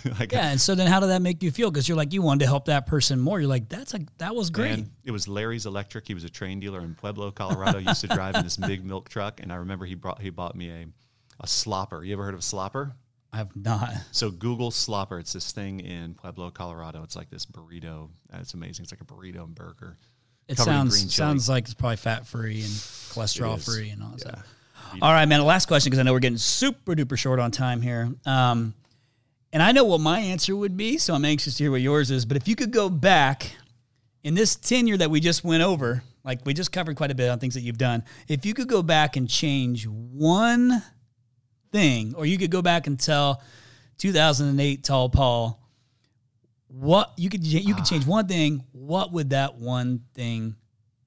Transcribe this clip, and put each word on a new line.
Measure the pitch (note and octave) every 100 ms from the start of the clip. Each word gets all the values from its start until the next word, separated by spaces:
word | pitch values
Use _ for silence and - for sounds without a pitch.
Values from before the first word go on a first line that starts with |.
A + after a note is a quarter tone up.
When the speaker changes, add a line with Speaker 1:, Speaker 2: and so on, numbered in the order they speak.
Speaker 1:
<laughs> | C3 G#2+
Like, | A#2
Speaker 2:
Yeah, | - D#3
and | C3+
so | F#3+
then | F#3 F#3
how | F#3+
did | F#3+
that | F#3
make | F3+ E3+
you | F3
feel? | C3+ A3+
'Cause | D3 C3
you're | D#3+
like, | D3
you | G3
wanted | D#3+ C#3
to | C3
help | C#3
that | D#3 C#3+ -
person | D3+ - B2+
more. | C3+ G3+
You're | C#3
like, | B2+ A2
"That's | F#3+ C4+
a, | G#3 D3+ -
that | E3+
was | A#3 F3
great." | E3 B3+
Speaker 1:
Man, | - G#2 -
it | -
was | G#2 G2+
Larry's | G2+ A2+ A#2
Electric. | G#2 G2 G#2 A2 -
He |
was | F2+
a | E2
train | - F#2+ F#2+
dealer | G2 F#2+
in | E2+ D#2+
Pueblo, | G2+ G2+ G2+
Colorado. | G2 G2 C#3 F#2+ G2
He | F#2
used | -
to | G#2
drive | - F#2+
in | F#2+
this | E2+ -
Speaker 2:
<laughs> | F#2
Speaker 1:
big | F#2+
milk | F#2+ F#2+ -
truck. | A2 G2+ -
And | F#2+
I | F2
remember | F2+ F#2+ F#2
he |
brought, | F#2 F#2 -
he | G2
bought | F2 F2 F2+
me | F2
a, | E2 E2 - _ _ _ -
a | -
slopper. | - A2 F#2+ G2 D#2+
You | F2+
ever | G2+
heard | G2
of | F#2
a |
slopper? | - G2 F#2+ C3+ C#3+ - _ _ _
Speaker 2:
I | A2
have | G2+
not. | G2+ G#2+ G#2 F2+ - -
Speaker 1:
So | - G#2+
Google | F2 A2+ A#2+ A#2+
slopper. | - - G2+ F#2+ F2
It's | D#2+
this | F#2 -
thing | G#2+ G2 F#2+
in | F2+ F2 E2+
Pueblo, | E2 F2+ F2 F2
Colorado. | - F2 E2 D#2+ D#2+
It's | D#2+
like | E2+ E2
this | - -
burrito. | - E2 E2+ E2 D#2 D#2 E2+ _
Uh, | F#2
it's | F2
amazing. | E2+ F2 F#2
It's | F2+
like | -
a |
burrito | - F#2+ F#2 F2
and | E2
burger | E2 F2 - F2 - _ _ _ _ -
Speaker 2:
It | C3
Speaker 1:
covered | C#3+
in | C#3+
Speaker 2:
sounds, | C3
Speaker 1:
green | -
chili. | F#2+ - D3+
Speaker 2:
sounds | C#3+ B2
like | B2+ A2+
it's |
probably | A#2 A#2+ A2
fat-free | A#2 A2+ - A#2 A2 G#2+
and | G#2+
cholesterol | G#2 - - - A#2 G#2 - A2+
Speaker 1:
It | A2
is. | -
Speaker 2:
free | A2 G#2+
and | G#2
all | G#2+
that | A#2+ -
Speaker 1:
Yeah. |
Speaker 2:
stuff. | - - _ _ - - F#2+
All | C#3+
right, | D#3+ D3+
man, | D3
the |
last | D3 F3+ -
question, | D3+ C3
'cause | C3
I |
know | B2+
we're | B2+
getting | B2+ A#2
super | - - C#4 - - D#3
duper | C3 -
short | C3 B2+
on | A#2+
time | B2 B2+ A#2+
here. | B2 A#2 A#2 C3 C#3
Um, | C3 B2 A#2 A2+ G#2 _ _ _ _ _ _ _
and | D#3
I | F#3
know | C4+
what | A3+ E3
my | D#3 F3+
answer | G3 F#3 - G3
would | G3+ F#3
be, | A3 D#4
so | -
I'm | D3
anxious | D3 D3+ D3+ B2
to |
hear | D3
what | C3
yours | C3 D3 C3
is. | C3
But | A2+ C#3
if | F3
you | A3+
could | A#3
go | A#3+ G3
back | E3 F#3+ E3+ C3+ C#3 - - _ _ _ _ _ _
in | D3
this | F3+ A3 -
tenure | - B3 A#3 G3
that | D#3
we | D#3
just | E3+ E3
went | F3 E3
over, | F3+ F3 A#2+ B2 - _
like, | C3+ B2+
we | C#3+
just | D3 F3+
covered | F3+ D#3+ C#3+
quite | C#3+
a |
bit | C3 B2
on | A#2+
things | B2+
that | B2+
you've | A#2+ A2+
done. | B2+ A#2 - - -
If | D3
you | G3+
could | A3+ B3+
go | G#3+
back | E3 D#3 D3+ C#3
and | A#2+
change | - D#3 C#3 B2 A#2+ G#2+
one | G#2+ A#2+ C3+ D#3 F#3 A#3 A#3+ B3 A#3+ - _ _ _ _ _ _ _ _
thing, | G#3 D#3 A#2+ A2 E3
or | D3+
you | F#3+
could | F3+
go | F#3
back | F3 E3+ C#3+
and | C3
tell | - D3 C#3+ C3 - - - - _ -
two | G3
thousand | D#3 D#3 C#3 C#3+
and | C#3
eight | C#3+ C#3
Tall | - C3+ B2+
Paul, | - C3 A#2 A2+ A2+ _ _ _ _ _ _ _ _ _ _ _
what | C3 C#3 F3 - -
you | F#3
could | G3+
cha-, | D#3+ D#3+
you | G3+
could | F#3
Speaker 1:
Ah. | D#3
Speaker 2:
change | D#3+ C3+
one | G3+ F#3
thing, | F3 D3+ C#3+ B2+
what | B2+ C#3 F3+ F#3+
would | E3+ C#3
that | C3+ C3+ B2
one | A#2 B2+ B2 B2 -
thing | - A#2 A2+ A2+ G#2+ _ _ _ _